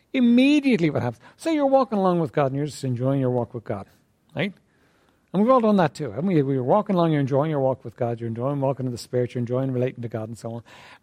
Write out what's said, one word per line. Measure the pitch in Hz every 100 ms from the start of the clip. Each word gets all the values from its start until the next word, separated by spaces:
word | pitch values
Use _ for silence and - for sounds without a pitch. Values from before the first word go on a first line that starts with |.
| _
Immediately | 269 240 240 269 294 277 202 165
what | 139
happens? | 120 113 - _
Say | 330
you're | 311
walking | 277 269 254 208
along | 190 175
with | 151
God | - 135
and | 139
you're | 147
just | -
enjoying | 135 117 131 139
your | 127
walk | 123 117
with | 117
God, | - 101 - _ _ _ _ -
right? | 190 - _ _ _ _ _ _ _
And | 175
we've | 220
all | 262
done | 220 202
that | 156
too, | - 139
haven't | 101 190
we? | 165
We're | 135 135
walking | 123 202 202
along, | 180 165
you're | 147
enjoying | 135 135 160
your | 147
walk | 131 127
with | 120 -
God, | 120 117
you're | 117
enjoying | 113 131 143
walking | 135 131
in | 131
the | 120
Spirit, | - 123 120
you're | 127
enjoying | 117 127 135
relating | 123 127 123
to | 117
God | 117 110
and | 113
so | 117
on. | 117 - - - -